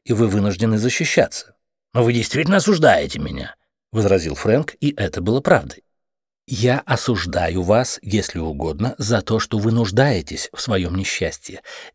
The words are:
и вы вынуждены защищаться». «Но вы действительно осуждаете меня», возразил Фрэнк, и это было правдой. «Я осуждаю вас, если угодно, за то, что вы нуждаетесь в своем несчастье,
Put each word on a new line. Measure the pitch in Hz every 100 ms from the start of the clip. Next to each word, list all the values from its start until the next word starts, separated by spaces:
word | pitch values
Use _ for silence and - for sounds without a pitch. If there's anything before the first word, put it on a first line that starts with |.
| -
и |
вы | 110 113
вынуждены | 101 101 90 113 107
защищаться». | 117 - 160 - - - - _ _ _ _
«Но | 120
вы | 117
действительно | 120 104 135 160 196
осуждаете | 208 180 147 92 - -
меня», | 71 67 - - _ _ _
возразил | 107 98 95 80 73
Фрэнк, | 107 123 160 -
и | 147 139
это | 98 -
было | 90 127
правдой. | - 143 65 - _ _ _ _ _ _ -
«Я | 101 123 135 -
осуждаю | 120 - 107 87 87 85 90
вас, | 87 110 127 -
если | 101 101 - 85
угодно, | 80 71 80 78 120 -
за | 107 117
то, | - 113
что | - 107
вы | 110
нуждаетесь | 117 107 104 143 98 73 - -
в | -
своем | - 98 87 90
несчастье, | 95 - 85 - - - - - -